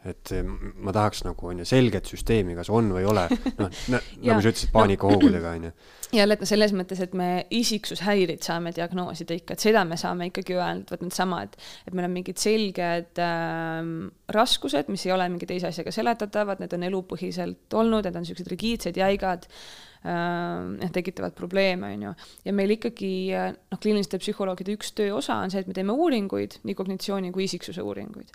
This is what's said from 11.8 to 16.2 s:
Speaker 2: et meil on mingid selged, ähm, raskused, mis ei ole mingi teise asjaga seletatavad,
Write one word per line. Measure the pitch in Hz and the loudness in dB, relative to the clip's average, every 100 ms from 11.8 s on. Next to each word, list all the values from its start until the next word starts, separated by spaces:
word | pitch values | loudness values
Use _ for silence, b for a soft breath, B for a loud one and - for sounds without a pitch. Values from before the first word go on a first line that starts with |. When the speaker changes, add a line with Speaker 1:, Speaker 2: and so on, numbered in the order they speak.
| - | -8
Speaker 2:
et | 180 | -4
meil | 175 | -2
on | |
mingid | 180 185 180 | -4 -6 -2
selged, | 214 220 202 180 175 170 170 - | 2 2 2 -2 -2 -2 -4 -2
ähm, | 170 170 165 165 165 165 165 165 95 - - | 0 0 -2 -4 -4 -4 -6 -6 -8 -12 0
raskused, | 208 240 - 277 285 - | 2 4 2 2 0 0
mis | 196 180 | -2 0
ei | |
ole | 185 180 | 2 0
mingi | 175 180 | -2 -4
teise | 180 175 | -4 -4
asjaga | 170 175 | -6 -6
seletatavad, | 196 233 233 | -2 0 0